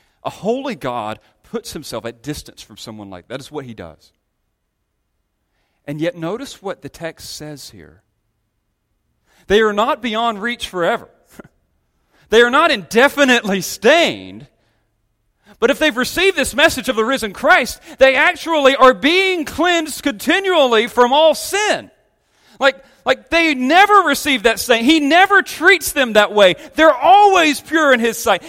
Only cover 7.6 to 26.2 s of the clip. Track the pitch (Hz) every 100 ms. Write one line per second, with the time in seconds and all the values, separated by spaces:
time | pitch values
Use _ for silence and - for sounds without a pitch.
7.6 | - 101 73 82 _ _ _ _ _ _
8.6 | _ _ _ _ _ _ _ _ - 208
9.6 | 220 208 240 302 247 214 233 208 233 233
10.6 | - 185 170 233 - _ _ - - _
11.6 | _ _ _ _ _ _ - 220 240 277
12.6 | 330 233 160 220 277 285 269 240 214 196
13.6 | - - 202 220 277 104 92 101 147 _
14.6 | _ _ _ _ _ _ _ _ _ -
15.6 | 233 285 311 233 247 320 392 339 262 226
16.6 | 320 - 226 220 220 269 220 175 277 349
17.6 | 240 - - 294 269 262 330 339 311 320
18.6 | 269 269 254 190 262 359 381 359 262 -
19.6 | 349 339 311 - 285 208 247 370 392 349
20.6 | 254 226 233 - 240 285 320 277 - 392
21.6 | 415 175 98 _ _ _ _ _ _ -
22.6 | 269 269 _ _ 247 254 - 330 330 262
23.6 | 254 339 403 415 330 277 294 254 220 220
24.6 | - 226 233 320 277 339 392 392 - -
25.6 | 339 370 - 294 247 208